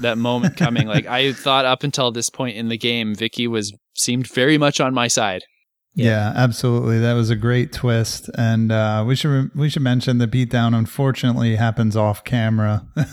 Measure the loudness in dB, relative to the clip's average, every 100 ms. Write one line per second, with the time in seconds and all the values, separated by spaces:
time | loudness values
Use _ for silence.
0 | -2 0 0 2 0 0 0 0 0 0
1 | 0 0 0 0 0 2 2 0 -2 -2
2 | -2 -2 -6 -6 -6 -4 -6 -2 -2 -2
3 | -2 -4 -4 -2 -2 -2 -4 -10 _ -6
4 | -2 -2 -2 0 2 4 2 2 0 0
5 | 0 0 -2 -4 -10 _ _ _ _ 0
6 | 2 2 0 0 0 0 0 0 2 2
7 | 2 2 0 0 0 0 -2 -2 0 0
8 | -2 -6 -10 -2 0 2 2 2 0 0
9 | 0 0 0 0 0 -2 -2 0 0 0
10 | 2 0 2 0 0 2 2 2 0 0
11 | -2 0 0 2 0 2 0 2 0 2
12 | 0 0 -2 -2 0 2 2 0 -4 -4
13 | -4